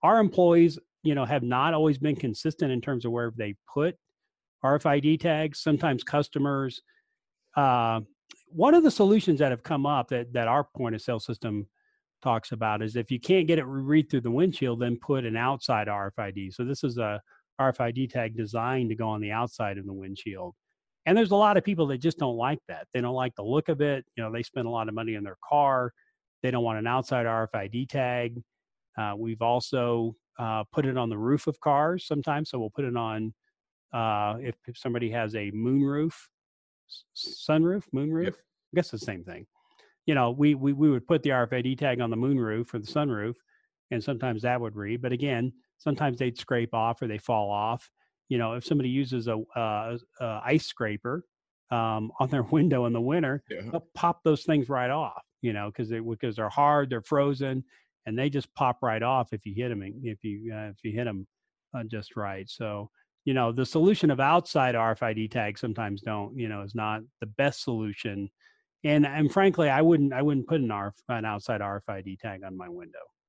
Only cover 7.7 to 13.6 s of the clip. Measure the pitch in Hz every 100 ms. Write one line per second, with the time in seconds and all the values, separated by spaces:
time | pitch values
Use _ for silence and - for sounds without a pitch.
7.7 | 123 117 113 107 _ _ - _ 165 247
8.7 | 349 311 - 196 214 - 143 143 120 -
9.7 | 147 143 143 117 123 120 120 117 139 139
10.7 | - 120 113 - 113 - 113 113 104 101
11.7 | _ _ _ _ _ 135 113 - 113 110
12.7 | 107 110 120 117 123 - 185 156 160